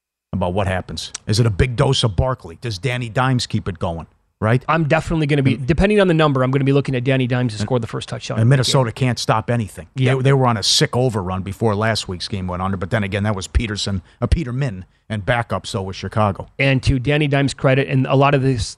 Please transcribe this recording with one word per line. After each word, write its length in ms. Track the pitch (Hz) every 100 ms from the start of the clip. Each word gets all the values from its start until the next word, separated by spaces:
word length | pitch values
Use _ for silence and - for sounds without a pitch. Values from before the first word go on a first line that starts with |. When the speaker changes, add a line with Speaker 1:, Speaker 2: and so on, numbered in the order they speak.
| _ _ _
Speaker 1:
about 220 | 95 90
what 120 | 92 92
happens. 440 | 92 - - - - -
Is 120 | 98
it 60 | 117
a 60 |
big 240 | 92 135 113
dose 280 | 131 135
of 120 | 117 85
Barkley? 400 | 131 127 90 82
Does 180 | 120 95
Danny 300 | 127 123 120
Dimes 360 | 107 131 123 -
keep 220 | 110 101
it 100 | 90
going? 300 | 92 85 - _ _ -
Right? 200 | 107 123 -
Speaker 2:
I'm 200 | 160 151
definitely 380 | 160 - 165 147
gonna 160 | 143
be, 140 | 135 117
Speaker 1:
And 100 | 127
Speaker 2:
depending 340 | 156 202 214
on 80 | 185
the 60 |
number, 300 | 160 151 135
I'm 80 | 127
gonna 120 | 135 135
be 80 |
looking 220 | 143 139 127
at 80 |
Danny 220 | 123 131 123
Dimes 280 | 127 123
to 60 | 107
Speaker 1:
and 60 | 104
Speaker 2:
score 120 | 127
the 80 | 113
first 200 | 127 -
touchdown 280 | 123 - 120
Speaker 1:
and 40 |
Speaker 2:
in 40 | 113
the 40 |
Speaker 1:
Minnesota 400 | 135 120 139 101
Speaker 2:
game. 160 | - 127
Speaker 1:
can't 120 | 117
stop 300 | - 113 -
anything. 380 | 120 104 - 87 135
Speaker 2:
Yeah. 200 | 127 131
Speaker 1:
They, 60 |
they 120 | 131
were 120 | 139 127
on 120 | 110
a 60 |
sick 320 | - - 156 120
overrun 460 | 127 104 90 92
before 320 | 92 95 113
last 340 | 101 110 107 -
week's 200 | 92 -
game 180 | 98 92
went 140 | 90
under, 160 | 92 95
but 140 | 92
then 120 | 110
again, 200 | 98 101
that 120 | 107 98
was 120 | 92
Peterson, 560 | - 113 104 - 98 - -
a 60 | 123
Peterman 580 | - 131 123 139 92 - _ -
and 160 | 110 92
backup, 400 | 120 113 98 -
so 160 | 104
was 140 | 95 92
Chicago. 520 | 95 113 107 90 - -
Speaker 2:
And 240 | 135 131
to 160 | - 139
Danny 280 | 120 147 151
Dimes' 260 | 139 139
credit, 340 | - 143 131 135
and 180 | 139 131
a 100 | 139
lot 200 | 139 143
of 60 |
this, 320 | 135 123 -